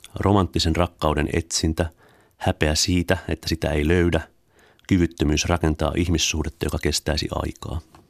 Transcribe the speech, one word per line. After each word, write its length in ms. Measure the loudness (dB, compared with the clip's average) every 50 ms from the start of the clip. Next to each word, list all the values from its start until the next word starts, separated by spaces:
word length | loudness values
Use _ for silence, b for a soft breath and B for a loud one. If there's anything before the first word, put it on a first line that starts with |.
| -20 -16 -10
Romanttisen 600 | -2 0 4 4 4 4 2 0 0 0 0 2
rakkauden 540 | 2 0 0 -2 _ 0 0 2 0 0 0 -2
etsintä, 560 | -2 -4 -2 -4 -2 -2 -2 0 0 -2 -4 b b b b b b b b b b
häpeä 380 | -4 -4 0 0 0 0 0
siitä, 420 | 0 0 0 0 0 0 0 -2 -4 -2 -4
että 220 | -6 -6 -4 -6
sitä 200 | -4 -4 -2 -2
ei 180 | 0 0 2 2
löydä, 340 | 2 4 4 2 2 0 -2 -6 _ _ _ b b b b b b b b 0
kyvyttömyys 580 | 2 4 4 2 0 0 0 0 2 0 0
rakentaa 480 | 0 0 0 2 0 0 0 -2 -2 0
ihmissuhdetta, 680 | 0 0 0 0 0 0 -2 -2 -4 -4 -6 -6 _ -6
joka 120 | -4 -4 -2
kestäisi 480 | -2 -2 -2 -2 -2 -2 -2 -2 -4 -4
aikaa. 500 | -6 -6 -6 -6 -8 -10 -12 -10 -10 -10 -10 _ -18 -20 _ _